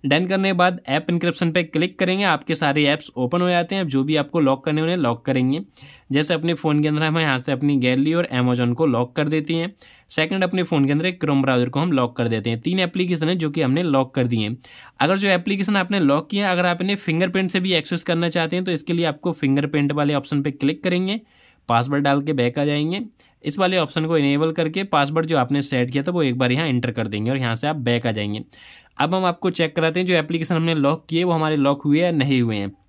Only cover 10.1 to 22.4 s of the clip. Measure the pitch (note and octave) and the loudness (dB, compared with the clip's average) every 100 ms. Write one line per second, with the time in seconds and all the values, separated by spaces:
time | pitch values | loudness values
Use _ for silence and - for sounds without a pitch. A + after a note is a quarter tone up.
10.1 | - - F#3+ F#3 F#3 E3+ D#3 C#3 C#3+ F3+ | -4 -2 0 0 0 0 2 2 2 -2
11.1 | F3+ D3+ C#3 C3+ B2+ B2 C3+ E3+ C#3 B2 | -2 0 2 2 2 2 0 0 0 0
12.1 | - A#2 A2 G#2+ A#2 C#3 F#3 F3+ F#3 F3+ | 0 -2 -2 -2 -4 -2 -2 -2 -2 -2
13.1 | E3+ D#3 F3+ D#3 D3 C3+ C#3 F3 C3+ C3 | 0 0 0 -2 0 0 0 2 2 2
14.1 | - A#2+ A#2 G#2+ A#2+ - - - _ C#3+ | 0 0 0 -2 -6 -14 -20 -20 _ 2
15.1 | G3 G3+ F3+ F3+ G3 G3 G3+ F3+ G3+ D3 | 2 2 2 0 -2 0 0 0 2 2
16.1 | C#3+ - G3+ G3+ F3+ F3+ F3 F#3 G3+ - | 2 0 -2 0 2 0 0 -2 -2 -2
17.1 | D#3+ F#3 F#3 F#3+ F#3+ F#3 F3 D#3 E3+ - | 0 0 0 0 0 0 0 0 -6 -2
18.1 | E3 E3+ E3+ D#3+ F3 F#3 E3 - E3+ E3+ | 0 0 0 -2 -2 -2 -4 -2 0 0
19.1 | D3 F#3 E3 C#3 C#3 D3 D3 C#3+ D3 C#3+ | -2 -4 -2 0 2 0 0 0 0 0
20.1 | C#3+ C#3 D3 C#3+ C#3 C#3 D#3 F#3 F3 F#3 | 0 0 -2 -2 -2 -2 -2 -2 -2 -2
21.1 | A3 - _ _ _ - A#2 B2 C#3+ C#3+ | -4 -8 _ _ _ 0 0 2 0 2
22.1 | C#3+ C#3+ C#3+ | 2 0 0